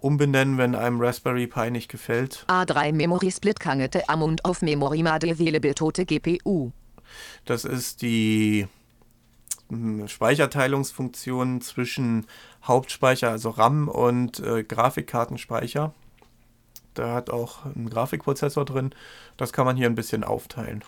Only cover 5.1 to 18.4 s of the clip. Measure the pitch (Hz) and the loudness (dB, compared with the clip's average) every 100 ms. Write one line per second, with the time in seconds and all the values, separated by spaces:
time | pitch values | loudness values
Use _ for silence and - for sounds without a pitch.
5.1 | 156 160 160 165 151 139 139 156 165 180 | 2 0 0 2 2 2 2 0 0 0
6.1 | 151 165 175 - 185 123 - - - - | 0 0 0 0 0 0 -6 -18 -20 -20
7.1 | - - - - 120 - 127 - - 120 | -20 -20 -12 -4 -4 -2 -4 -6 -4 0
8.1 | 113 110 107 107 107 95 - _ _ _ | 2 4 4 4 2 0 -8 _ _ _
9.1 | _ _ _ - - - 117 113 107 104 | _ _ _ -12 -12 -10 -6 -4 -6 -8
10.1 | - 113 147 139 143 131 139 135 - 127 | -2 2 4 2 2 0 0 -2 -4 -8
11.1 | - 127 127 127 127 - - 123 - 120 | -8 -4 -2 -2 -2 -6 -6 -4 -2 0
12.1 | 113 107 - - - - 123 127 - 131 | 0 -2 -10 -20 -10 2 2 2 0 2
13.1 | 131 120 110 113 110 117 151 147 - 120 | 4 0 -2 -4 4 4 4 0 2 2
14.1 | 123 123 - - 113 104 - 123 156 - | 2 0 -4 -4 -2 -2 0 2 0 -4
15.1 | 120 117 120 - 117 123 143 156 - - | -2 -2 -6 -6 -6 -4 -2 -4 -6 -18
16.1 | - - _ _ _ _ - - - 117 | -20 -20 _ _ _ _ -20 -14 -6 -4
17.1 | 120 123 120 117 - 139 139 117 110 131 | -4 -4 -4 -6 -10 -12 -8 -6 -2 -2
18.1 | 151 - 139 | -2 -4 -2